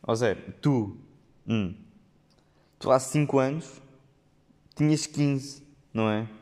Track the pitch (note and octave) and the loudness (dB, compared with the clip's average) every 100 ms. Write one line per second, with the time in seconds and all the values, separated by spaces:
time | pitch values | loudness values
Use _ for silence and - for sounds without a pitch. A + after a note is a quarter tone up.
0 | - A2+ A#2+ F2+ - F#2+ D3 C3+ G#2 - | -2 0 0 0 -6 -4 0 2 0 -8
1 | - _ _ _ - A2+ F#2+ F#2 - _ | -20 _ _ _ -4 -2 -2 -6 -18 _
2 | _ _ _ _ _ _ _ _ - C3 | _ _ _ _ _ _ _ _ 2 2
3 | - D3+ D3 C3+ C3 D3+ - - - - | 2 0 2 2 2 -2 -10 -20 -20 -20
4 | _ _ _ _ _ _ _ - D3+ D3+ | _ _ _ _ _ _ _ -2 2 2
5 | - - C#3+ C#3 C3+ - - - _ A2+ | -2 -2 0 0 -6 -16 -20 -20 _ -2
6 | A2 G#2+ A2 - | 0 0 -4 -12